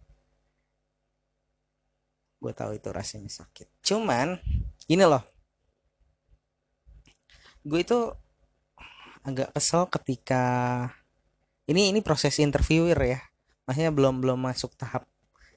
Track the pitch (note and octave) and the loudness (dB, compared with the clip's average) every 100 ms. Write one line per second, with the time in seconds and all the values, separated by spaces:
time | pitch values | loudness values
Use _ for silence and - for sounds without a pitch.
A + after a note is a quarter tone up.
0 | _ _ _ _ _ _ _ _ _ _ | _ _ _ _ _ _ _ _ _ _
1 | _ _ _ _ _ _ _ _ _ _ | _ _ _ _ _ _ _ _ _ _
2 | _ _ _ _ A#2 A#2 A2 G#2+ - F#2 | _ _ _ _ -12 -10 -10 -10 -10 -10
3 | G#2+ G#2+ G2+ - E2 - - _ - G#3 | -10 -12 -16 -18 -20 -20 -20 _ -2 -2
4 | G#3+ A#2+ D3 F3+ - - - - - E3 | 0 0 0 -4 -4 -4 -4 -12 0 4
5 | F#3 C3+ - _ _ _ _ _ _ _ | 6 4 0 _ _ _ _ _ _ _
6 | _ _ _ _ _ _ _ _ - - | _ _ _ _ _ _ _ _ -20 -20
7 | _ _ _ - - _ D3 D#3+ F3 A#3+ | _ _ _ -20 -20 _ -4 -2 0 0
8 | A#3 - _ _ _ _ _ _ - - | 0 -6 _ _ _ _ _ _ -20 -20
9 | - - C3+ C3 C3+ - - E3 F3+ - | -20 -14 -8 -6 -4 -2 0 2 0 -4
10 | - B2+ - B2+ B2 B2 B2 B2 B2 - | -4 -8 -2 0 2 0 0 -2 -6 -10
11 | _ _ _ _ _ _ - E3 G3+ G#3 | _ _ _ _ _ _ -2 2 2 2
12 | G#3 D#3 D3 - D3 C#3 - D#3+ E3+ D#3 | 0 0 0 2 2 2 2 4 4 2
13 | C3 C3 - _ _ _ - C3 D#3+ D3+ | 2 -2 -8 _ _ _ -6 -2 0 4
14 | C3+ C3 B2+ B2+ B2+ B2 - _ A#2+ - | 2 2 0 0 -4 -4 -8 _ -8 -8
15 | - _ _ _ - | -10 _ _ _ -20